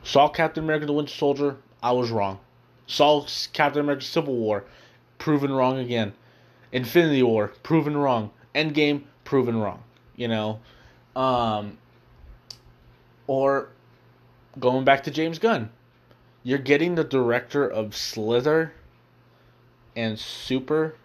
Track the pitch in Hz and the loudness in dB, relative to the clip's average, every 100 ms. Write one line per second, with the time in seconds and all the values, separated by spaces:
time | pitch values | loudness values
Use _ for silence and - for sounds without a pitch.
0 | - 139 147 - 160 160 156 151 147 147 | 2 4 4 2 -2 -2 -2 -2 -2 -2
1 | 147 - 143 139 143 127 _ _ 120 123 | -4 -2 -2 0 -2 -4 _ _ -2 0
2 | 117 113 98 95 _ _ _ _ - - | 0 -2 -4 -6 _ _ _ _ -10 2
3 | 147 147 139 - - - 147 143 147 135 | 4 4 0 -10 -8 0 0 2 -2 -2
4 | - 165 147 123 107 104 - - - _ | -2 -4 -2 -2 -2 -2 -6 -20 -20 _
5 | _ _ - 147 139 135 127 131 120 120 | _ _ -2 0 0 2 2 0 -2 -2
6 | 104 - _ _ _ _ - 127 120 175 | -2 -6 _ _ _ _ -8 -6 2 2
7 | 165 139 123 110 104 - - 160 147 147 | 4 4 4 2 -2 -8 -2 0 0 -2
8 | 139 117 104 _ - 147 156 147 147 143 | 0 0 -4 _ -6 -2 -2 2 2 0
9 | - _ - 139 120 113 101 80 - _ | -6 _ 0 0 2 -2 -4 -6 -20 _
10 | _ - 120 110 107 110 - - - - | _ -8 -4 -2 -2 -6 -14 -20 -20 -20
11 | _ 131 131 123 117 107 104 - _ _ | _ -2 0 2 0 -2 -6 -14 _ _
12 | _ - - - _ - - _ - _ | _ -20 -20 -20 _ -20 -20 _ -20 _
13 | _ _ - 135 135 139 - _ _ _ | _ _ -4 0 2 0 -4 _ _ _
14 | _ _ _ _ _ - 123 131 131 139 | _ _ _ _ _ -2 0 2 4 4
15 | 156 143 160 165 226 180 110 _ _ _ | 2 -4 -4 0 0 0 -4 _ _ _
16 | _ _ _ _ 123 135 131 143 170 170 | _ _ _ _ -2 -2 4 4 4 0
17 | 151 135 120 123 - 143 135 110 107 - | 0 2 2 0 0 0 0 -2 -6 -8
18 | - - 107 120 139 160 160 - - _ | -8 -6 0 2 2 0 0 -8 -20 _
19 | _ _ _ _ _ _ _ _ _ 117 | _ _ _ _ _ _ _ _ _ -6
20 | 113 107 - - - 131 131 156 156 156 | -4 -6 -10 -12 -4 -4 0 0 -2 -6